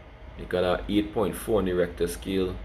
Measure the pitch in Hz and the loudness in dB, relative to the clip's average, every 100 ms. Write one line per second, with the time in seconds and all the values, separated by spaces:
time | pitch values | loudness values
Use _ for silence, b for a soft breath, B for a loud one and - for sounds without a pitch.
0 | - - - - - 90 90 90 - 101 | -20 -20 -18 -14 -4 0 2 2 2 0
1 | 104 120 92 - - 107 95 90 87 - | 2 2 0 0 0 2 2 2 0 0
2 | 87 - 101 95 92 90 | -4 -4 -2 0 0 -4